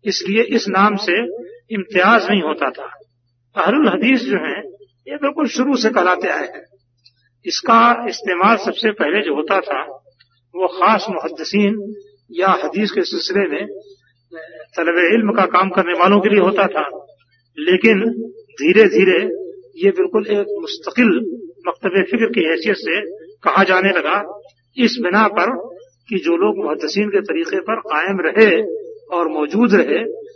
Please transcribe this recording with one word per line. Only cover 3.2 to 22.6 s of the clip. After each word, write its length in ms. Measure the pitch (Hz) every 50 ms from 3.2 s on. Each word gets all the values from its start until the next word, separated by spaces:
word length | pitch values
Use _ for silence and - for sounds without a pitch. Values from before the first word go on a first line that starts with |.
| _ _ _ _ _ _ _
अहलुल 320 | 202 160 175 226 294 302 220
हदीस 320 | 175 - - 240 269 247 233
जो 160 | 262 233 175
हैं, 220 | 156 156 - 196 - - - - - _ _ _ _
ये 100 | - 285
बिल्कुल 320 | 294 285 277 285 330 302 233
शुरू 280 | - - 254 285 277
से 140 | 254 226 220
कहलाते 380 | 226 202 175 180 180 175 - 180
आए 180 | 147 151 143
हैं। 180 | - - - - _ _ _ _ _ _ _ _ _ _ _ _ _ _ _ _
इसका 340 | 180 165 - - - 226 226 233 240 240 233 240 220
इस्तेमाल 480 | 170 - - - 185 175 185 208 233
सबसे 340 | 202 202 220 - - - 214 208
पहले 300 | - 175 147 170 208 208
जो 120 | 175 143
होता 260 | 143 156 160 196 190
था, 200 | - - 143 131 135 147 135 - _ _ _ _ _ _ _ _ _ _ _
वो 120 | 175 185 175
खास 360 | 175 185 175 196 220 202 - 220
मुहद्दिसीन 680 | 190 160 139 165 160 151 156 - - 202 208 202 220 214 202 214 214 - - - _ _ _ _
या 200 | - 170 185 196 180 170 190
हदीस 260 | 151 - 196 214 196
के 120 | - 208 175
सिलसिले 440 | - - - - - 185 202 196 156
में 180 | 147 160 208 - - - - - - _ _ _ _ _ _ _ - 165 160 - - - - _ _
तलबे 300 | - 165 165 170 175 175 165 208
इल्म 180 | 233 214 202 226
का 140 | 220 190 180
काम 200 | - 180 190 190
करने 280 | 185 - 185 170 175 165
वालों 220 | 175 190 202 208
के 80 | 190 214
लिए 120 | 202 208
होता 260 | 175 185 202 190 196 180
था, 160 | - 156 151 139 131 - - _ _ _ _ _ _ _ _ _ _ 147
लेकिन 460 | 151 170 185 180 - 226 220 190 220 233 240 - - - - - - _ _ -
धीरे-धीरे 600 | 139 160 180 214 220 196 - - 185 180 185 165 202 190 165 - - - - - - - _ -
ये 120 | 175 196
बिल्कुल 360 | 180 175 190 - - 214 208 -
एक 240 | 208 208 202 - - -
मुस्तकिल 500 | - - - - - 180 - - 247 233 - 254 226 190 240 240 202 165 - - - 180
मकतबे 340 | 170 _ - 196 180 196 185
फिक्र 240 | 190 - 233 226 202
की 140 | - - 165
हैसियत 320 | 156 165 156